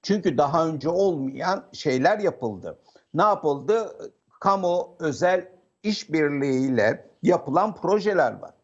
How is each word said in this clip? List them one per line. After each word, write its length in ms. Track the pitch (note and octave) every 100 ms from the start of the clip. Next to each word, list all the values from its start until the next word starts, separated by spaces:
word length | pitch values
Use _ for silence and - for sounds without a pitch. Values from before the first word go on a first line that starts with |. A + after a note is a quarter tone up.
Çünkü 360 | - G3+ F3 B2+
daha 300 | C#3+ E3 D#3+
önce 220 | D3+ D#3
olmayan 720 | F3 G3 D#3+ C3+ C3+ E3 G3 -
şeyler 460 | - D3+ C3 D#3 G#3
yapıldı. 580 | F#3+ - A#2+ F#2+ F2 D2+ _ _ _
Ne 60 | D3+
yapıldı? 760 | G#3 G3 D#3 C#3 C3 A3+ G3+ - - _ _ _
Kamu 560 | G3 G3 F3+ F3 F3 -
özel 480 | D#3+ C3 F3+ F#3 F3+ - _ _
işbirliğiyle 1200 | - - - D#3+ D3 C#3+ C#3 C3 C3+ B2 G#2+ C#3 - _
yapılan 520 | F3+ E3+ C#3+ D3+ G#3+
projeler 640 | - E3+ G#3 G3 F#3 B2+ G2+
var. 140 | - _